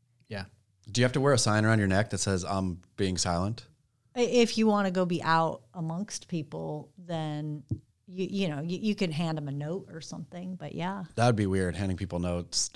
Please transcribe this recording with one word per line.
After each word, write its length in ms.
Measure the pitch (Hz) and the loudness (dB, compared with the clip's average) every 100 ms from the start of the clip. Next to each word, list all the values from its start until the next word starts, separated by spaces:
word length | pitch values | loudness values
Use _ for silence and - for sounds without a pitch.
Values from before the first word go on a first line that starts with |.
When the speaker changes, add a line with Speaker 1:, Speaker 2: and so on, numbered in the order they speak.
| _ _ - | _ _ -12
Speaker 1:
Yeah. 180 | 101 92 _ _ _ - | -10 -10 _ _ _ -6
Speaker 2:
Do 100 | 107 | 2
you 40 | 123 | 2
have 80 | |
to 80 | 139 | 4
wear 120 | 139 | 4
a 40 | 131 | 4
sign 280 | - 107 110 | 4 4 6
around 140 | 110 | 4
your 80 | 98 | 4
neck 220 | 95 110 | 4 2
that 60 | 98 | 0
says, 240 | - 95 | 0 0
"I'm 360 | 87 98 92 87 - - | 0 -2 -2 -4 -10 -2
being 200 | 95 92 | 0 0
silent"? 480 | 92 85 98 117 - _ _ _ _ 247 | 0 0 0 -4 -12 _ _ _ _ -2
Speaker 3:
I, 60 | |
if 360 | 240 247 226 220 | 2 4 4 4
you 100 | 220 | 4
wanna 240 | 202 196 | 4 2
go 140 | 185 180 | 2 2
be 160 | 170 | 0
out 380 | 160 165 165 - - | 4 4 4 -2 -10
amongst 540 | 180 160 170 208 - - | -8 -6 -6 -6 -10 -6
people, 600 | 170 147 156 160 151 - - | -6 -6 -8 -6 -8 -10 -16
then 680 | 175 165 156 151 151 151 - - - _ - | -8 -6 -4 -4 -6 -8 -6 -8 -8 _ -12
you, 160 | 185 185 | -6 -4
you 160 | 196 190 | -2 -2
know, 120 | 147 | -2
you, 180 | 165 180 | -4 -2
you 140 | 214 208 | -2 0
can 160 | 185 | 0
hand 260 | 151 165 156 | 0 -2 -2
'em 100 | 147 | -4
a 40 | |
note 360 | 143 147 190 190 | -6 -4 -6 -8
or 100 | 160 | -14
something, 540 | - 170 165 175 180 185 | -12 -12 -12 -12 -10 -10
but 180 | 151 | -8
yeah. 300 | - 175 196 170 - | -6 -6 -6 -6 2
Speaker 2:
That 120 | 123 | 4
would 80 | 107 | 4
be 100 | 98 | 2
weird, 300 | 95 92 85 | 2 0 0
handing 200 | 98 90 | -2 -2
people 220 | 92 87 | -4 -2
notes 520 | 87 87 85 - - | -2 -2 -2 -4 -4